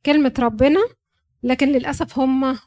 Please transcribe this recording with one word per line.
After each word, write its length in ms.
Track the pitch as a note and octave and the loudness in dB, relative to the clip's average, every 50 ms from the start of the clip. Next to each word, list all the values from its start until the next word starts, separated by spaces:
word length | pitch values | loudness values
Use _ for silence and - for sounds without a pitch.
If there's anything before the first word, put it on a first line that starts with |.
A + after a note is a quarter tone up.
| - | -2
كلمة 280 | C#4+ D4 D4+ C#4 B3+ - C4 | 0 2 2 2 2 0 0
ربنا، 400 | A#3+ A#3 A3 G#3+ C4 D4 D4+ F#4+ A4+ B4 _ _ _ _ _ _ _ _ _ - - | -2 -2 0 2 2 2 4 2 0 -2 _ _ _ _ _ _ _ _ _ -8 -4
لكن 240 | A#3+ B3+ - C#4 | -4 -2 0 0
للأسف 520 | C4+ C#4+ B3 B3+ D4 C#4 - A#3+ - - C4 | 0 0 0 -2 -2 -4 -6 -6 -6 -2 -2
هم، 380 | C4 C4 C4 C4 C4+ C4 B3+ A3+ _ | 0 0 0 0 0 -2 -4 -6 _